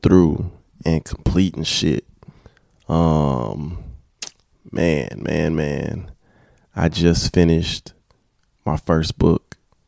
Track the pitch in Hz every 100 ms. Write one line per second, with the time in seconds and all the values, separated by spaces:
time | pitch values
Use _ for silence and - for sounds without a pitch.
0 | 82 92 85 71 90 - _ _ - 80
1 | - - - 87 95 - 78 - 82 58
2 | - _ - - - _ _ _ - 80
3 | 82 78 73 64 55 60 76 87 - -
4 | _ _ - - _ _ - - 85 76
5 | 60 - - 78 80 80 73 71 71 -
6 | - - _ _ _ _ _ 98 82 80
7 | 85 82 - - 85 82 85 - - -
8 | _ _ _ _ _ _ - 78 - 82
9 | 78 - 85 82 - - _ _